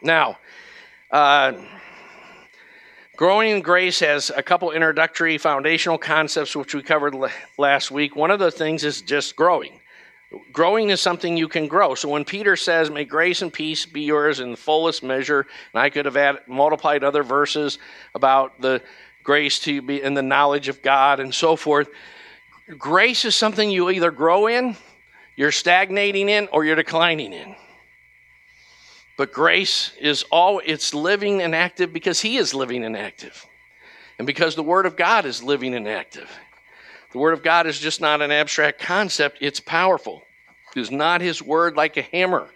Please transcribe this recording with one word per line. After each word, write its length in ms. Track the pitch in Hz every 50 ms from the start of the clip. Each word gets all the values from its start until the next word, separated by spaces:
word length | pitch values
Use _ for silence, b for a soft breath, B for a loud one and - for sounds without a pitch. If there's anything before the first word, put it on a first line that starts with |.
Now, 380 | - 151 165 160 143 117 98 - B B B B B B B B B B B B B B
uh, 420 | - 147 147 143 143 147 139 131 120 92 - B B B B B B B B B B B B B B B B B B B B B B B B B B B B B B
growing 360 | - 160 180 196 214 220 220
in 100 | 214 202
grace 380 | 165 160 175 180 185 180 170 -
has 320 | 180 151 147 147 135 - 147
a 60 | 135
couple 300 | 135 - 180 175 180 170
introductory 680 | 151 160 165 160 156 151 160 160 - - 165 160 156
foundational 640 | 143 - 160 147 135 139 156 165 156 - 175 165 160
concepts 560 | - - 156 156 156 147 - 165 147 - -
which 180 | 151 131 - -
we 80 | 143
covered 320 | 135 - 160 151 143 147 135
l-, 160 | 131 135 131 B B B B _ -
last 320 | 147 139 139 135 - -
week. 240 | 135 143 147 143 -
One 160 | 147 151 170
of 80 | 202 202
the 100 | 196 165
things 340 | 165 - 160 156 160 160 147
is 200 | 147 139 - -
just 320 | - 139 143 135 - -
growing. 440 | - 160 175 175 139 - - - - B B B B B B B B B B - - - -
Growing 380 | 131 143 165 175 208 226 220 202
is 100 | 196 170
something 380 | - 185 175 165 - 175 170
you 100 | 165 165
can 200 | 160 - 170 151
grow. 260 | 143 147 190 202 151 131
So 160 | - - 143
when 160 | 147 147 143
Peter 300 | - - 202 208 202 190
says, 340 | - - - 170 165 160 147
"May 160 | 151 147 147
grace 380 | 143 147 156 165 180 175 - 196
and 100 | 165 -
peace 320 | - 156 156 160 - -
be 160 | 165 - 151
yours 380 | 151 147 151 147 147 151 147 131
in 100 | 127 123
the 80 | 117
fullest 460 | - - 151 156 156 165 165 156 - -
measure," 420 | 131 131 135 127 139 151 139 139 B B B B B B
and 80 | 113
I 100 | 131 143
could 140 | 135 143 143
have 120 | 143 123
add, 220 | 139 143 143 139 131 -
multiplied 560 | 120 127 135 143 151 156 147 - 156 147 143 131
other 180 | 143 143 147
verses 560 | 143 120 135 143 147 143 - 151 147 143 - B B B B B B B B
about 440 | 117 135 135 135 135 135 - _ -
the 220 | 123 131 131 120 B B B B B B B B
grace 380 | _ - 143 147 147 143 139 -
to 240 | - - 143 143 127
be 180 | 127 143 143
in 140 | 135 135 143
the 80 | 139 135
knowledge 460 | 131 135 139 143 143 143 147 135 135
of 120 | 135 -
God 380 | - 135 139 135 135 143 139 135
and 160 | 135 131 123
so 200 | - - 160 160
forth. 320 | 151 - 151 147 143 147 143 B B B B B B B B B B B B B B _ - 165 135
Grace 460 | - 143 160 185 214 247 240 - -
is 100 | 226 202
something 340 | - 220 214 208 214 214 208
you 220 | 196 180 175 180
either 180 | 190 190 170 175
grow 380 | 151 135 151 165 175 202 214
in, 280 | 226 233 247 254 254 208 B B B B B _ b b b b b b
you're 160 | - 139 151
stagnating 760 | 147 - - 170 175 185 196 190 190 202 202 202 196 196 196 202
in, 180 | 208 208 208 190
or 140 | - 151 156
you're 100 | 156 160
declining 580 | 156 151 - 156 165 165 175 165 151 127 98 92
in. 220 | 82 - 190 196 b b b b b b b _ _ _ _ _ _ _ _ _ _ _ b b b b b b b b b b b b b _
But 160 | - 139 131 -
grace 580 | 131 156 165 170 185 196 - - - - - - -
is 240 | 143 151 147 131 - -
all, 300 | 160 170 175 190 208 185 -
it's 300 | 160 156 147 - - -
living 480 | 147 151 175 202 202 208 202 202 196 175
and 100 | 165 160
active 400 | 160 175 180 - - 180 175 165
because 280 | 185 - 185 165 -
he 160 | - 220 240
is 180 | 269 196 - -
living 280 | 135 135 123 123 123 113
and 140 | 110 113
active. 480 | 98 104 - - - - - - - - _ _ _ _ _ B B B B B B B B B
And 80 | - 117
because 300 | 139 139 151 170 160 143
the 80 | 156 151
Word 240 | 151 175 190 190
of 80 | 180 -
God 300 | - 170 180 226 220 170
is 180 | 139 117 - 117
living 320 | 131 143 131 127 127 123
and 120 | 120 107
active. 420 | 104 107 95 - _ - - - - - - - _ _ _ _ B B B B B B B B B
The 80 | - 123
Word 140 | 143 160 165
of 100 | 143 -
God 240 | 160 165 170 170
is 120 | 160 147 143
just 220 | 147 156 156 -
not 200 | 170 151 151 147
an 100 | 147 143
abstract 480 | 147 147 151 147 - - 147 147 143 -
concept, 580 | - - 180 196 214 180 - - 147 143 - -
it's 200 | 139 143 139 -
powerful. 640 | - - 160 165 180 190 180 147 - 110 87 76 - _ _ _ _ _ _ _ _ - -
Is 140 | 127 120 104
not 320 | 131 139 151 165 175 175
his 200 | 175 180 160 -
word 340 | 151 120 151 160 170 170 151
like 220 | 151 156 156 -
a 40 | 143
hammer? 480 | 127 - - 175 185 185 180 135 90 - _